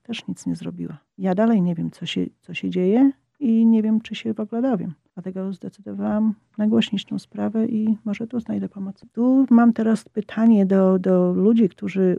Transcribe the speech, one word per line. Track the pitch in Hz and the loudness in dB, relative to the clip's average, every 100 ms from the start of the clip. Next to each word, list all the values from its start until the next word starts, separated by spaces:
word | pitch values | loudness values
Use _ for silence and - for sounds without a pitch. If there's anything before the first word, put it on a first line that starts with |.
też | - 226 - | -14 -12 -10
nic | 180 185 | -10 -8
nie | 170 | -8
zrobiła. | 170 175 170 151 _ - | -8 -10 -12 -14 _ -6
Ja | 190 | -4
dalej | 185 226 220 | 0 2 2
nie | 175 | 0
wiem, | 165 165 | -2 -6
co | - 170 | -8 -8
się, | - - _ | -6 -8 _
co | - | -16
się | - 185 | -10 -6
dzieje | 180 185 233 277 - _ - | -2 0 4 2 0 _ -6
i | 269 226 226 | 0 2 4
nie | 226 | 4
wiem, | 214 220 | 2 -2
czy | - | -4
się | 220 226 | -10 -8
w | 214 | -6
ogóle | 208 233 | -6 -4
dowiem. | 262 202 175 151 _ | -2 -2 -6 -12 _
Dlatego | - 185 185 190 | -16 -12 -8 -8
zdecydowałam | 190 196 - 202 196 208 214 220 202 _ - | -10 -14 -16 -14 -6 -4 0 -2 -4 _ -4
nagłośnić | 214 226 - 196 | 0 2 0 -4
tą | - 202 | -6 -12
sprawę | - 202 208 220 226 | -10 -8 -6 -4 -2
i | 220 220 220 | -2 -2 -2
może | 214 202 226 | -4 -8 -8
tu | 240 | -8
znajdę | 226 208 190 | -6 -6 -8
pomoc. | 202 190 - - | -10 -12 -14 -12
Tu | 220 247 262 262 | -2 2 2 4
mam | 233 233 | 6 6
teraz | 226 220 220 | 4 0 0
pytanie | - 214 - - 226 214 190 | -4 -10 -6 2 4 6 4
do, | 190 190 190 | 4 4 2
do | 185 180 180 | 2 2 2
ludzi, | 180 202 233 196 | 2 2 4 2
którzy | - 196 190 185 | 0 -6 0 0